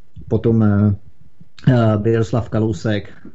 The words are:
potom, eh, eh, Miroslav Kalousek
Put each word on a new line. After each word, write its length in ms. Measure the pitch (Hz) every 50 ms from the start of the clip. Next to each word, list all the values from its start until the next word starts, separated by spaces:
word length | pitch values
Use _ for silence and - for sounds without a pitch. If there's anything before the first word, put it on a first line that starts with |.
| - - - - - -
potom, 340 | 117 107 - 117 113 113 110
eh, 320 | 104 101 101 104 104 104 - - - - - - - - - - - - - - -
eh, 300 | 131 120 113 110 107 104 104
Miroslav 440 | 113 117 113 113 - - 120 107 -
Kalousek 600 | - 110 107 113 107 - - 113 107 101 - - - - - - -